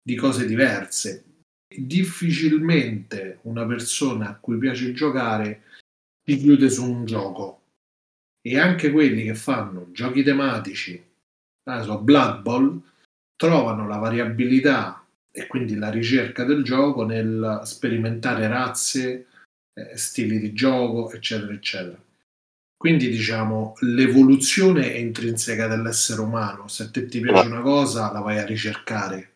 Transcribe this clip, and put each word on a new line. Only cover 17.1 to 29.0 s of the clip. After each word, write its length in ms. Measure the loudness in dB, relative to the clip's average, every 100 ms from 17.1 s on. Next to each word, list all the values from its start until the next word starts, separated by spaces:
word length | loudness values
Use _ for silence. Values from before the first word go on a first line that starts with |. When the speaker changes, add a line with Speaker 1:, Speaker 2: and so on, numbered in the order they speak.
| -2 -2 -2 -2 -4
Speaker 1:
sperimentare 840 | -6 -6 -4 -2 -2 -2 -4 -2 -2
razze, 800 | -2 -4 -2 -2 -2 -4 -6 -12 _ _ _ _
eh, 220 | -20 -16 -8
stili 420 | -6 -4 -2 -2
di 140 | -4
gioco, 600 | 0 0 2 0 -2 -6
eccetera, 400 | -8 -6 -6 -8
eccetera. 480 | -8 -8 -8 -10 -14 _ _ _ _ _ _ _ _
Quindi, 300 | 2 2 2
diciamo, 680 | 0 -2 -2 -2 -2 -4 -2
l'evoluzione 1120 | 0 2 6 8 10 8 6 4 6 6 2
è 60 | -2
intrinseca 680 | -6 -4 -4 -4 -2 -2 -2
dell'essere 540 | -2 -2 0 0 -2
umano. 480 | -2 -2 -4 -8 -14
Se 160 | -12
a 60 | -8
te 160 | -6 -6
ti 140 | -4
piace 200 | 4 4
Speaker 2:
Allora 160 | 4 0
Speaker 1:
una 80 |
cosa, 480 | 0 2 2 -2 -4
la 80 | -4
vai 180 | -4 -4
a 80 | -4
ricercare. 840 | -4 -6 -8 -8 -6